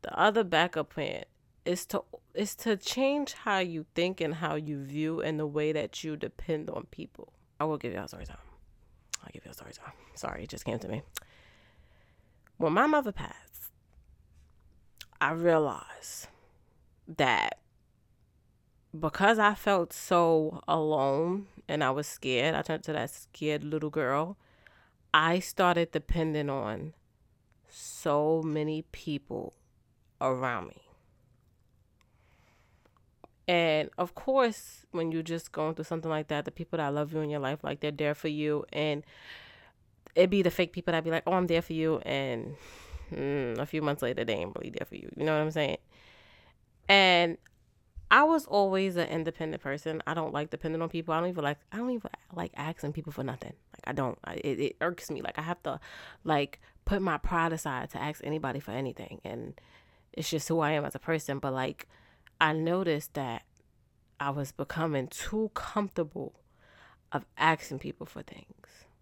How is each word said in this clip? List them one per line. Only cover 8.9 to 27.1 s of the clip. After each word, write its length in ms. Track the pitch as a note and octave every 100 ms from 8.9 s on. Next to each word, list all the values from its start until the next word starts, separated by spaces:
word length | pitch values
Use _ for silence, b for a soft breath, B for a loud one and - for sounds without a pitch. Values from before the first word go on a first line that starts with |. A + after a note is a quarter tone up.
| - _ -
I'll 80 | -
give 100 | - -
y'all 100 | -
story 180 | -
time. 200 | - - B B
Sorry, 300 | - - -
it 60 | -
just 160 | - -
came 120 | A2+
to 100 | F#2
me. 140 | D3 - - B B B B B B B B B B B B _ -
When 160 | D#3+
my 120 | F3 D4
mother 260 | D4+ B3
passed, 600 | - - - - - - _ _ - - - _ - - - - - - - - -
I 120 | C#3+
realized 960 | E3 E3+ D#3+ D3 F2+ - - - - - b b b b b _ _ -
that 480 | D#3+ C3 G2+ A1 - _ _ _ _ _ _ _ _ _ _ _ _ _ D#3
because 400 | D#3+ - G3 A3
I 160 | G#3
felt 400 | G3+ - G3 E3+
so 680 | - - F3 E3+ D#3+ D#3 F3 -
alone 800 | D#3+ D#3 D3+ C#3 C#3 E3+ F#3+ G3 - -
and 160 | D3+
I 80 | C3+
was 160 | C3+ D3
scared, 480 | - C3 B2 D3 D#3+
I 60 |
turned 220 | E3 D#3+
to 100 | -
that 180 | D3+ A#2+
scared 520 | - - - D3+ D3
little 260 | D3 D#3 D3+
girl. 480 | D3+ C3 C#3+ E3 G3+ b b b b b b _
I 260 | D#3 D#3+ F3+
started 520 | - - F3+ E3+ E3+
depending 580 | D#3 - F3 D#3+ D3+ C#3+
on 440 | C#3 G#2 G#2 D#3 - _